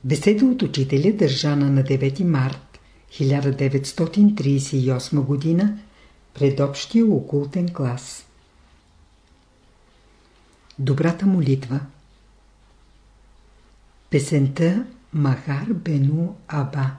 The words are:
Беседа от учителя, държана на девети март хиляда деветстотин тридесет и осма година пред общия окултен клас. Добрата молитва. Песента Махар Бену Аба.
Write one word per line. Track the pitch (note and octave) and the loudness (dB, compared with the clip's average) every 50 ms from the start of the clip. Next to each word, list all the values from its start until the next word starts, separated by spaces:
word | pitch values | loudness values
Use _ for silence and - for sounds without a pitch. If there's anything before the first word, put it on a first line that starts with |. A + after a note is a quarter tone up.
| - | 0
Беседа | C3 D3+ C#3+ - G3+ G#3+ G#3 C4+ | -2 -2 2 2 2 4 4 4
от | B3+ B3 - | 2 2 0
учителя, | G3 C#3 - C#3+ C3 C3+ C#3+ C3+ D3+ G3+ G#3+ | -2 -2 -2 -2 -2 0 0 2 2 2 2
държана | - F3+ C#3 - - - D3 D3 C#3+ C#3+ C#3 | 4 2 0 0 0 0 0 2 2 2 4
на | C#3 C3+ C3 | 4 2 2
девети | C3+ C#3 C3+ C3+ C3+ C3+ C#3 F#3 | 2 0 0 0 -2 -2 0 0
март | F3 D#3+ C3 B2+ C3 C3+ - - - - - _ - - - _ - | 0 2 2 0 -2 -4 -8 -16 -20 -20 -20 _ -20 -20 -20 _ -20
хиляда | - - C#3+ C3+ C#3 C#3 C3+ C#3 | -6 -2 0 0 0 2 0 -2
деветстотин | B2 - C#3+ C3+ C#3 C3+ C3+ - - - E3 E3 - G#3 G#3 G#3 G#3 | -2 0 -2 0 0 -2 -4 -4 -4 -2 -4 0 4 4 4 4 4
тридесет | G#3 - C#3 C#3 C#3 C#3 - - | 2 0 0 0 0 -2 -2 -2
и | C3+ B2+ C3 | 0 0 0
осма | C3 B2 - - - D3 | 0 -2 -4 -2 -2 -2
година | C3 C3+ C#3+ C#3 D3 D#3+ E3 E3+ G3+ G#3 G#3 - - - _ _ - - _ _ _ _ _ | 0 0 -2 -2 0 0 2 2 2 0 -2 -4 -14 -20 _ _ -20 -20 _ _ _ _ _
пред | - C#3+ C#3 C3+ C3+ | 0 0 0 2 2
общия | C#3+ C#3 C#3 - - - - A3+ A#3 | -2 -2 -2 -8 -12 0 2 4 4
окултен | A3 F#3+ C3+ C3+ - - C#3+ C#3+ C#3+ - F#3+ F3 F3 F3 | 4 2 0 -2 -2 -2 -4 -4 -2 -4 -4 -4 -4 -4
клас. | - C#3 B2 A#2+ B2+ - - - - - _ _ _ _ _ _ _ _ _ _ _ _ _ _ _ _ _ _ _ _ _ _ _ _ _ _ _ _ _ _ _ _ _ _ _ _ _ _ _ _ _ _ _ _ _ _ _ _ _ - - | -4 -4 -4 -4 -6 -10 -14 -18 -20 -20 _ _ _ _ _ _ _ _ _ _ _ _ _ _ _ _ _ _ _ _ _ _ _ _ _ _ _ _ _ _ _ _ _ _ _ _ _ _ _ _ _ _ _ _ _ _ _ _ _ -10 -4
Добрата | C#3 C3 C#3 C#3 D#3+ E3 E3+ F3 G3 | -2 0 0 2 2 0 0 2 2
молитва. | G3+ F#3 F3+ D3+ C3 C3+ C3+ C3+ A#2 B2+ C#3 D3 - - _ _ _ _ _ _ _ _ _ _ _ _ _ _ _ _ _ _ _ _ _ _ _ _ _ _ _ _ - _ _ _ _ _ _ _ _ _ _ _ _ _ _ | 2 2 2 2 2 0 0 -2 -6 -6 -6 -6 -8 -18 _ _ _ _ _ _ _ _ _ _ _ _ _ _ _ _ _ _ _ _ _ _ _ _ _ _ _ _ -20 _ _ _ _ _ _ _ _ _ _ _ _ _ _
Песента | - C#3+ C#3 - D#3 C#3+ C#3 C3+ C#3 - E3 E3+ F#3 A3 B3+ - - - _ _ - | -2 -2 0 0 0 2 2 0 0 0 0 2 2 0 -4 -6 -14 -20 _ _ -2
Махар | D#3 C#3+ C#3 B2+ - - - C#3 C#3+ F#3 A3+ A#3 | 0 0 0 0 -2 -4 -6 -6 -6 -4 -4 -6
Бену | E3+ - E3+ D#3 C#3 C#3 C#3 D3+ D#3+ E3+ F3+ G#3 - - | -4 -4 -2 0 2 2 2 2 0 -2 -4 -6 -12 -16
Аба. | - D3+ D3+ C3 - - C#3+ C3 C3+ - | -8 -6 -4 -4 -4 -4 -4 -4 -4 -4